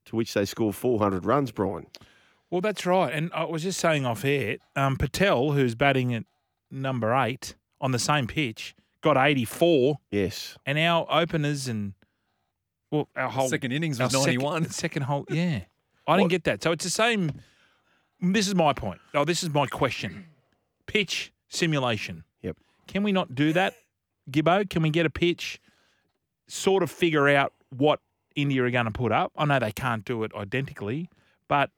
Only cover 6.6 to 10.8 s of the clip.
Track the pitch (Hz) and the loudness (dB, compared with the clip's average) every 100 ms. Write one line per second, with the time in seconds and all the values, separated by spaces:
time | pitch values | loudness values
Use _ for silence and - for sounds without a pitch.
6.6 | _ 135 135 127 110 127 120 131 - - | _ -8 -4 -2 0 2 0 -2 -12 -18
7.6 | _ _ 135 139 - 151 117 - 131 110 | _ _ -2 0 0 0 0 -2 -4 -6
8.6 | - - _ _ 156 135 143 139 117 - | -14 -18 _ _ 2 4 4 4 0 2
9.6 | 170 156 127 151 - 101 90 - - - | 4 6 4 2 -2 -2 -2 -4 -14 -12
10.6 | - 147 | -4 0